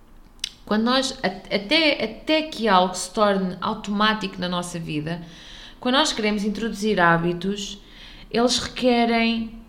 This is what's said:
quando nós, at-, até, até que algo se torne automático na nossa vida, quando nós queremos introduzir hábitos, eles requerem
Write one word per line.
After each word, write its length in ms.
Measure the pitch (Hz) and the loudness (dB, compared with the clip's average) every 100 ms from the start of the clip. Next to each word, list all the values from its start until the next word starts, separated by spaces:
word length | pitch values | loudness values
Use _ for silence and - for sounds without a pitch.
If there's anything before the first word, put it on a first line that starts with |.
| - - - - - - | -20 -20 -20 -14 -14 -10
quando 200 | - 214 | -4 0
nós, 280 | 233 262 262 - | 2 2 0 -2
at-, 320 | 190 - - | -4 -4 -4
até, 480 | 202 196 311 311 - | -4 0 2 4 2
até 400 | 220 - - 311 | -2 -4 0 0
que 240 | 311 214 220 | 0 -2 4
algo 280 | 185 185 | 6 4
se 180 | 185 - | 0 -4
torne 440 | - 208 196 185 180 | 2 2 2 0 -2
automático 800 | 196 214 - 208 214 214 196 190 | -4 -4 -4 0 2 0 -4 -6
na 80 | 180 | -4
nossa 300 | 180 175 170 | -4 -4 -6
vida, 440 | 165 151 156 175 170 - - - - - | -6 -4 -4 -6 -10 -18 -18 -18 -18 -6
quando 180 | 247 269 | 0 2
nós 160 | 302 | 2
queremos 320 | - 214 208 | 0 0 0
introduzir 540 | 214 202 226 196 214 190 | -2 -2 -4 -2 0 4
hábitos, 840 | 170 170 170 175 190 202 - - - - - - - | 6 4 2 -2 -4 -4 -6 -12 -18 -20 -20 -20 -4
eles 280 | - 240 247 | 2 2 2
requerem 1000 | - - 247 240 233 233 226 226 226 - | -4 0 2 4 4 4 2 0 -4 -10